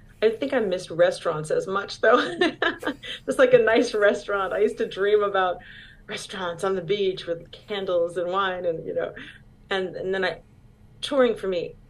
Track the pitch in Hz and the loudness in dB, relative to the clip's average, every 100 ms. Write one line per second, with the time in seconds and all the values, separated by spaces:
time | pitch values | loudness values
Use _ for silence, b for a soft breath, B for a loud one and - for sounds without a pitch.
0 | b - 220 220 269 269 208 180 - 165 | b 0 2 2 0 0 0 -2 -4 2
1 | 180 180 175 156 151 - - 196 - - | 4 4 -2 -4 -2 -2 -2 -4 -6 0
2 | - 247 - 349 349 - 330 349 - 269 | 4 6 4 0 -2 0 -4 -4 -8 -10
3 | - - - 269 254 247 220 233 240 214 | -12 -10 -4 2 6 6 6 4 2 4
4 | 208 208 - 202 190 185 214 - 220 185 | 4 4 -2 -2 -2 0 0 0 -4 -2
5 | 202 214 202 196 185 175 B B B B | 2 2 2 0 0 -2 B B B B
6 | - 208 - 202 180 165 190 190 170 202 | -14 -12 -10 -8 -8 -4 -2 -2 -2 0
7 | 190 - - 165 - - - 202 190 175 | 0 -2 -6 -8 -10 -20 -10 -6 -2 0
8 | 170 - 175 190 196 180 175 160 - 170 | 0 -2 -2 0 -2 -2 -4 -4 -6 -6
9 | - B B B - - - 196 185 160 | -6 B B B -20 -20 -6 -4 -4 -6
10 | 185 190 185 - - _ - _ - - | -4 -2 -2 -4 -12 _ -20 _ -20 -14
11 | - 285 247 214 190 180 - - - | -2 2 2 2 -4 -4 -6 -10 -14